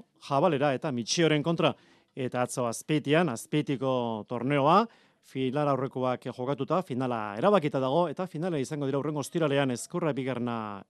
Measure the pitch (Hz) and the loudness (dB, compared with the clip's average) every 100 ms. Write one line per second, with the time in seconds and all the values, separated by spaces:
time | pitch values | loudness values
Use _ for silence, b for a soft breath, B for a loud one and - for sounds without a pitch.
0 | - _ - 139 180 143 147 127 160 123 | -4 _ -2 2 2 2 2 0 -2 -4
1 | 110 - 160 151 147 170 160 113 b b | -2 2 4 4 2 2 2 2 b b
2 | b - 127 123 123 - 120 113 - 151 | b -6 -4 -2 -2 0 -2 -4 -2 -2
3 | 139 151 175 113 - 151 143 135 131 131 | 4 4 4 -2 -2 -2 -2 -2 0 0
4 | 117 110 101 120 120 143 135 180 226 b | -2 -4 -6 -4 0 2 6 6 4 b
5 | b b _ 139 131 131 147 135 131 131 | b b _ -4 -2 0 0 0 -2 -2
6 | 127 123 131 120 127 139 139 165 180 120 | -2 -2 -6 -8 -4 -4 0 -2 -2 -4
7 | 131 120 107 101 170 208 147 139 131 147 | -2 -2 -4 0 4 4 4 0 0 2
8 | 175 139 185 156 180 160 131 151 139 139 | 0 -2 -8 -6 -4 -2 -4 -4 -2 -2
9 | 139 151 131 170 156 139 139 120 - 175 | -2 -4 -4 -2 2 2 2 -2 -6 -4
10 | 170 131 131 120 120 117 107 101 - | -2 -2 -4 -4 -4 -4 -6 -10 -10